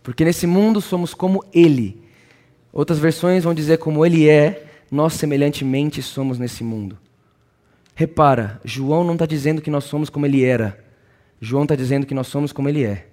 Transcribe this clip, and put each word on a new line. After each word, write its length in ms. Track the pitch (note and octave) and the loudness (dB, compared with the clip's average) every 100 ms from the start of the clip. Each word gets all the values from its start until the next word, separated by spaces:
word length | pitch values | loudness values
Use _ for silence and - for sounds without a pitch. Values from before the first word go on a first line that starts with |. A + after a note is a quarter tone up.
Porque 240 | - A#2+ D#3+ | -10 0 0
nesse 220 | E3 E3+ | 2 0
mundo 340 | F3+ G#3+ G#3+ | 2 4 2
somos 320 | - F#3 F3 | -2 -4 -4
como 320 | - F#3 F#3+ - | -4 -2 -2 0
ele. 480 | E3+ E3+ C3+ G#2 - - _ _ _ _ _ _ | 4 6 4 -2 -8 -20 _ _ _ _ _ _
Outras 260 | - D3+ D#3+ | -6 -2 0
versões 460 | D#3+ D#3+ F3 F#3 | 0 0 0 0
vão 100 | E3 | 0
dizer 240 | E3 D3+ D#3+ | -2 2 0
como 280 | D#3+ D3+ E3+ | 2 2 4
ele 220 | E3 D3+ | 6 6
é, 380 | D3+ D3+ F#3+ - - _ | 6 4 0 -16 -20 _
nós 240 | C#3 D#3+ | -2 -2
semelhantemente 880 | D#3 D3+ C#3 D3 D3 C3+ C3+ D3 D3 | -2 -2 0 0 0 -2 0 -2 -4
somos 380 | B2+ - C3+ B2 | -10 -6 -6 -4
nesse 240 | B2 - | -8 -8
mundo. 340 | A#2 A2+ G2 F#2 _ _ _ _ _ _ _ _ _ | -8 -8 -10 -12 _ _ _ _ _ _ _ _ _
Repara, 640 | - D#3+ - D3 B2 G#2 G#2 | -6 -4 2 2 2 -2 -10
João 400 | - B2 C3+ D#3 | -12 -6 -2 0
não 120 | F3 E3+ | 0 -2
tá 100 | E3 | -2
dizendo 360 | D3+ C#3+ D#3 | -2 -2 -4
que 80 | D3+ | -4
nós 140 | D3 | -6
somos 260 | C#3 D3 D3+ | -4 -6 -6
como 160 | D3 D3 | -2 0
ele 180 | C#3 | 2
era. 400 | B2+ A#2+ G#2+ G2+ _ _ _ _ _ _ | 2 2 -2 -6 _ _ _ _ _ _
João 280 | A2 C3+ D3 | -6 -2 0
tá 80 | D3 | -2
dizendo 320 | B2+ C#3 C3+ | 0 -2 -2
que 60 | |
nós 140 | C3+ B2+ | -6 -6
somos 260 | C#3+ D3 | -6 -6
como 160 | - C#3 | -4 -4
ele 140 | D3 | -2
é. 240 | A#2 G2+ - | -2 -4 -12